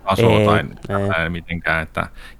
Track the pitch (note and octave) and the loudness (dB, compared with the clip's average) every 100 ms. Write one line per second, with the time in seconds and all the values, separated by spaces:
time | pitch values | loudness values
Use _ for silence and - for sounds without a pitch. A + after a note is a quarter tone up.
0 | - G2 A#2 G#2+ G#2 F#2+ C#2+ - - G2 | -2 2 4 6 4 2 0 -10 -6 -2
1 | G2 E2 E2 E2+ - E2+ E2 D#2+ D#2 - | 0 0 -2 -4 -6 -4 0 -2 -2 -6
2 | - - - - | -6 -10 -18 -6